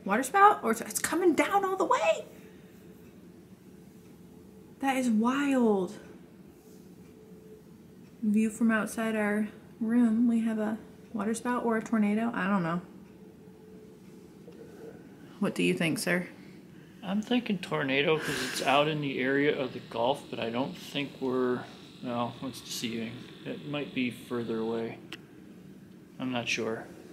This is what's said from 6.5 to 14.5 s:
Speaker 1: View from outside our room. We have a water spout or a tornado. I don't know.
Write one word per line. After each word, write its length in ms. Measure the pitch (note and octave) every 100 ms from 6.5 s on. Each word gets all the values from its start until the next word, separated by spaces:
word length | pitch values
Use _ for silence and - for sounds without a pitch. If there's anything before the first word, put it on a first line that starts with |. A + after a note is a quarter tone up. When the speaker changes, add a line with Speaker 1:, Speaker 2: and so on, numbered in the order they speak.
| - - - - - - - - - - - - - - - - -
Speaker 1:
View 280 | A3 G#3 A3
from 200 | G#3+ A3+
outside 460 | A3 G#3+ - A3 A3
our 320 | G#3 G#3 G#3 - - -
room. 480 | A3 A#3+ A#3+ A3 A#3+
We 120 | A#3
have 180 | A3+ A3
a 200 | G#3+ A3 - - -
water 220 | A3 G3+
spout 300 | A3+ A#3+ B3
or 120 | A#3 A3
a 60 |
tornado. 480 | G#3+ A3+ G#3 G#3 A#3
I 140 | A#3+ F#3
don't 160 | G3+
know. 180 | E3 F3 - - - - - - - - - - - - - - - - -